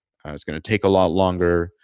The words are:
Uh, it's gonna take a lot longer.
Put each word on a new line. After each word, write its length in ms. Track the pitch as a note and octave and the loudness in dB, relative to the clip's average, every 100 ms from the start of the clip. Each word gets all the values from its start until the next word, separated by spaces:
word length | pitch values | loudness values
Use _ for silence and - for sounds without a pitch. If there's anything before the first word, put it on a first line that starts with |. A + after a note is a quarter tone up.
| _ _ | _ _
Uh, 80 | D2+ | -14
it's 120 | D2 | -14
gonna 160 | - D#2 | -10 -10
take 240 | - G#2+ | -4 -2
a 40 | G2 | 2
lot 200 | F#2+ F2+ | 2 2
longer. 600 | F2+ F#2+ F2+ F2 F2 E2+ - | 2 0 2 0 0 -2 -8